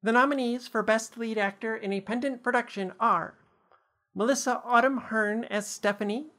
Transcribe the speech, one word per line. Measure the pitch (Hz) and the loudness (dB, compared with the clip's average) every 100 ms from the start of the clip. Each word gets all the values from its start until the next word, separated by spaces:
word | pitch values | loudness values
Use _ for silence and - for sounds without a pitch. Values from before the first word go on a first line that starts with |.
The | 208 | 4
nominees | 233 277 285 247 240 240 | 4 4 2 0 -2 -2
for | 226 | -2
Best | 214 220 226 - | 2 2 0 -8
Lead | 233 214 | -4 0
Actor | 196 202 220 220 | -2 -2 -6 -4
in | 202 | -2
a | 196 | -4
Pendant | 196 240 277 247 | -2 -4 -2 -4
Production | 240 240 240 - 190 - | 0 0 -2 -6 -8 0
are | 226 180 165 - _ _ _ _ _ _ _ 185 | 2 2 -2 -12 _ _ _ _ _ _ _ -2
Melissa | 220 269 262 240 | 2 2 0 -2
Autumn | 240 240 262 262 | 2 4 4 2
Hearn | - 220 214 214 | -2 -2 0 -2
as | - 208 208 | -2 -4 -4
Stephanie | - 208 208 208 220 302 | -2 -2 0 -2 -4 -6